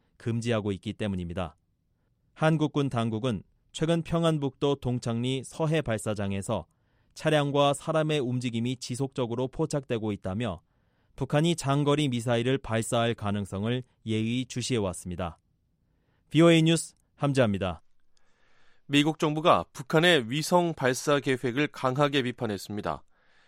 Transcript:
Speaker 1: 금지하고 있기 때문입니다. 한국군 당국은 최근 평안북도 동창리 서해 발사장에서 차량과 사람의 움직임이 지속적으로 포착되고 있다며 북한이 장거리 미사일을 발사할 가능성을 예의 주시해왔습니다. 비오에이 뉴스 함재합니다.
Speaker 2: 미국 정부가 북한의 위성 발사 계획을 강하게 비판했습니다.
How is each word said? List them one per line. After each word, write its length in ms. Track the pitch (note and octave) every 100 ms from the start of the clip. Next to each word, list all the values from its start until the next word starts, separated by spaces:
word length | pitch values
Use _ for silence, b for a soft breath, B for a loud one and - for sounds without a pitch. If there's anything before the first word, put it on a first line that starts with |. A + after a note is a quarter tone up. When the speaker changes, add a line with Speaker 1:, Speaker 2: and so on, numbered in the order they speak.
| _ _
Speaker 1:
금지하고 560 | - A#2 A2+ A2+ G#2
있기 200 | F#2+ A2+
때문입니다. 640 | G2 G#2+ F#2+ F2 F2 E2+ - _ _ _ _ _ _ _
한국군 540 | - D#3 D#3+ D3+ D3 C#3
당국은 520 | A#2+ A#2 A2 B2+ G#2 - _ _
최근 300 | - D#3+ E3+
평안북도 760 | D#3+ E3+ E3+ D#3 C#3 - C#3+ C3+
동창리 680 | B2+ B2 A#2+ A2+ B2 C3
서해 380 | A#2 - D#3+ D#3+
발사장에서 840 | C3+ A2 - G#2 G2+ G2 G2 G#2+ - _ _ _ _
차량과 600 | - D#3 D3+ C#3+ C#3 C#3+
사람의 460 | C3+ - D#3+ D#3 D3+
움직임이 560 | B2 B2 B2 A2+ A#2+ C3
지속적으로 720 | - B2 C3+ - A#2+ A#2 C3
포착되고 640 | - D#3 D3 C3 A#2 G#2+
있다며 480 | G2+ F#2+ G2 A#2+ E2 - _ _ _ _ -
북한이 400 | C3+ D3 E3 E3
장거리 520 | C#3 C#3 C#3+ C#3+ D3+
미사일을 500 | A#2+ A2+ A#2 A#2+ C3+
발사할 560 | - A2+ A2+ A#2+ A#2
가능성을 680 | A2+ G#2 G2+ G2+ G2 G#2+ B2+ A#2+ _ A2
예의 380 | A2 A2+ B2 B2+
주시해왔습니다. 920 | - A#2 B2 G2 F2 - F2 F2+ - _ _ _ _ _ _ _ _ _
비오에이 320 | D3 E3+ E3
뉴스 320 | D#3+ E3 - - _ _
함재합니다. 680 | C#3+ C3+ A#2 G2 F#2 E2+ - _ _ _ _ _ _ _ - _ -
Speaker 2:
미국 320 | C#3+ D3 D#3
정부가 460 | D#3+ D3+ E3 G#2+ E2+
북한의 580 | - C#3 D#3+ F3 E3 A2+
위성 440 | C#3 D3+ F3+ F3
발사 440 | D#3+ C3 C3 - C#3+
계획을 500 | C3+ C3 B2+ A#2 D3
강하게 540 | - C3 B2+ D3 C#3+
비판했습니다. 800 | B2 A#2 A#2 G2 - G#2 F#2 D2+ - _ _ _